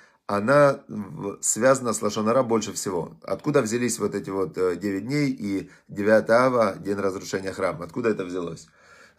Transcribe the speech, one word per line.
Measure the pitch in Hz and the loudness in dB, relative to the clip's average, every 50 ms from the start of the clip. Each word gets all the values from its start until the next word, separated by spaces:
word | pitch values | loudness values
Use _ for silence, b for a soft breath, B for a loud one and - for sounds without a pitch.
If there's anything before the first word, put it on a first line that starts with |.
| B B B B _ | B B B B _
она | - 101 104 104 120 139 147 143 139 131 - - - | -4 -2 0 2 4 6 6 6 6 4 0 -6 -10
в-, | 107 107 101 92 - - 98 101 - - | -10 -10 -10 -10 -10 -8 -8 -8 -6 -4
связана | - - - 107 117 131 135 131 127 117 | -4 -2 0 4 4 4 4 4 2 -2
с | 104 - | -4 -2
лашон | 113 104 - 110 107 110 | -2 -2 -2 0 0 2
ара | 117 135 | 2 2
больше | 127 113 113 110 104 101 | 2 2 0 0 0 -4
всего. | 92 - - 101 92 85 80 - - - | -6 -6 -4 -4 -4 -4 -4 -6 -10 -14
Откуда | - - 95 - - 151 143 143 | -8 -8 -8 -4 -2 0 2 2
взялись | 123 107 113 120 123 117 110 - | 2 2 0 -2 -2 -2 -2 -2
вот | 104 98 85 | -4 -4 -4
эти | 101 - 98 | -4 -6 -4
вот, | 95 98 95 85 - 90 | -4 -2 -2 -2 -2 -2
э, | 92 90 87 | 0 0 0
девять | 87 101 104 98 95 101 | -2 -2 -4 -4 -4 -4
дней | 120 143 147 147 135 | -4 -2 0 0 0
и | 131 - 104 101 98 95 82 B B B B - | -2 -4 -4 -4 -4 -4 -6 B B B B -12
девятое | 101 101 101 104 110 107 - - 113 123 | -8 -2 4 6 6 6 6 6 4 6
ава, | 127 131 123 120 110 98 92 82 | 6 4 4 4 2 2 0 -2
день | 85 95 101 98 | -4 -4 -2 0
разрушения | 95 98 92 - - - - 95 95 95 | -2 -2 -4 -4 -6 -6 -6 -4 -4 -6
храма? | 92 98 95 90 82 76 82 | -4 -2 -2 -2 -2 -6 -10
Откуда | 78 - 127 120 113 | -10 -6 -2 0 0
это | 95 82 95 | 0 0 -4
взялось? | 90 90 90 85 85 80 - - B B B B B B B B B B | -6 -6 -6 -6 -6 -8 -12 -16 B B B B B B B B B B